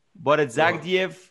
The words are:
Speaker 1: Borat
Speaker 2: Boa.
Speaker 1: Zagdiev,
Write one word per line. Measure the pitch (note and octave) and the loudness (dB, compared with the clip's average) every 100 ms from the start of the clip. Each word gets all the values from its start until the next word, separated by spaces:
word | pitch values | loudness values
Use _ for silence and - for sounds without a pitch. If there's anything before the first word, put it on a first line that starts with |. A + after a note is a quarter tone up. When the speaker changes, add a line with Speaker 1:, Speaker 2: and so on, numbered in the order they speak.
| _ _ | _ _
Speaker 1:
Borat | D#3 C#3+ D3 | 0 2 2
Speaker 2:
Boa. | A#2 | 2
Speaker 1:
Zagdiev, | D#3+ E3+ D#3 F#3 F#3 D#3+ - | 0 0 -2 -2 -2 -6 -20